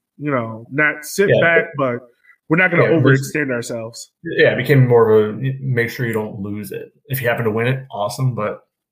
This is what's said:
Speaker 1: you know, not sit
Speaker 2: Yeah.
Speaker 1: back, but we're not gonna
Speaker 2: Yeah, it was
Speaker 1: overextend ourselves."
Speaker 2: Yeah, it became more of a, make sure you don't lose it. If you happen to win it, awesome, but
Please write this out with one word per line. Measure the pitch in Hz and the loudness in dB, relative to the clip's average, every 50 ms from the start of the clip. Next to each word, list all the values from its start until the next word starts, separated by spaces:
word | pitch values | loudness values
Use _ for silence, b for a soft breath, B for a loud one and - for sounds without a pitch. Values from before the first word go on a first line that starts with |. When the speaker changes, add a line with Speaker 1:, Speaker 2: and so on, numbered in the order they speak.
| _ _ _ - | _ _ _ -10
Speaker 1:
you | 147 147 | -6 -2
know, | 143 123 113 113 110 110 117 - | -2 -2 -2 -4 -8 -12 -14 -8
not | 127 143 151 147 151 151 - | -2 0 0 0 -2 -4 -8
sit | - - - 196 190 | -6 -2 0 2 2
Speaker 2:
Yeah. | 131 214 | 4 4
Speaker 1:
back, | 175 165 165 175 170 170 - | 4 4 2 2 0 -2 -2
but | 139 139 127 120 120 - b b b b b b b _ - | -4 -2 -2 -2 -4 -8 b b b b b b b _ -2
we're | 151 170 | 0 2
not | 185 180 | 2 2
gonna | 170 170 - | 2 2 2
Speaker 2:
Yeah, | 160 165 165 | 4 4 4
it | 127 | 4
was | 131 135 135 135 135 - | 4 4 2 2 -2 -4
Speaker 1:
overextend | 156 147 131 | -4 -2 -2
ourselves." | 123 120 117 - 127 117 113 113 120 - - - _ _ - | -4 -4 -6 -6 -8 -10 -10 -12 -14 -16 -20 -20 _ _ -12
Speaker 2:
Yeah, | 165 - - 156 123 - | -6 0 2 2 2 2
it | |
became | 123 123 - 147 135 127 | 2 2 4 4 6 6
more | 120 120 117 113 107 | 6 6 6 6 6
of | 110 107 107 107 110 123 | 6 6 4 2 0 -4
a, | 131 135 135 135 | -4 -6 -6 -6
make | 135 135 123 117 117 113 | -6 -4 -2 -2 -2 -2
sure | - - 127 | -4 -6 -4
you | 117 110 | -4 -4
don't | 110 107 104 92 95 | -4 -4 -6 -8 -10
lose | 98 104 101 107 104 95 | -10 -8 -8 -10 -10 -10
it. | - - - - _ _ _ | -12 -14 -14 -16 _ _ _
If | - 135 135 117 | -10 -8 -4 -2
you | 120 | -2
happen | 117 113 117 | -2 0 -2
to | 110 | -2
win | 104 113 117 123 | -2 0 0 -2
it, | 135 135 - - | -2 -4 -6 -10
awesome, | - 104 101 104 - - 131 127 113 | -8 -6 -6 -6 -4 -4 -2 -2 -2
but | 107 104 104 - - _ _ _ _ _ _ | -2 -4 -6 -6 -10 _ _ _ _ _ _